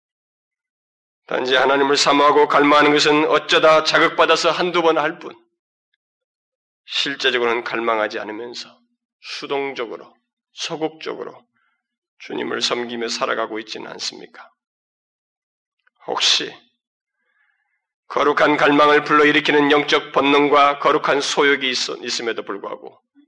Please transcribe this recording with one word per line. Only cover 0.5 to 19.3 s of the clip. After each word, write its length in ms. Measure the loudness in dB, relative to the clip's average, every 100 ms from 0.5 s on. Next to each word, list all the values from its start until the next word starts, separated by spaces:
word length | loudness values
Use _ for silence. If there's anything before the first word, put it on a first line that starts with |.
| _ _ _ _ _ _ _ -8
단지 280 | -6 0
하나님을 420 | 2 2 2 2 0
사모하고 520 | 2 4 4 4 4
갈망하는 440 | 4 4 4 4
것은 360 | 2 2 2 2
어쩌다 560 | 0 2 4 6 4
자극받아서 640 | 4 2 2 2 2 2 0
한두 320 | 0 -2 0
번 160 | 2 2
할 200 | -2 -6
뿐, 160 | -14 -18 _ _ _ _ _ _ _ _ _ _ _ _ _ _ -10
실제적으로는 800 | -6 -6 -2 -2 0 0 -2
갈망하지 540 | -4 -4 -2 0 -2 -6
않으면서 600 | -10 -10 -12 -14 -18 _ _ _ _ _
수동적으로, 920 | -16 -12 -8 -6 -6 -8 -10 -12 -16 _ _ _ _
소극적으로 920 | -12 -10 -6 -8 -8 -12 -10 -12 -16 _ _ _ _ _ _ _ _
주님을 420 | -12 -8 -6 -4
섬기며 480 | -4 -4 -6 -6 -6
살아가고 500 | -4 -4 -4 -4 -8
있지는 300 | -10 -14 -14
않습니까? 580 | -12 -12 -12 -18 -20 -20 _ _ _ _ _ _ _ _ _ _ _ _ _ _ _ -8
혹시 480 | -2 0 -2 -4 -14 _ _ _ _ _ _ _ _ _ _ _ _ _ _ -8
거룩한 500 | -2 0 2 2 2
갈망을 460 | 2 4 6 4
불러일으키는 680 | 4 4 4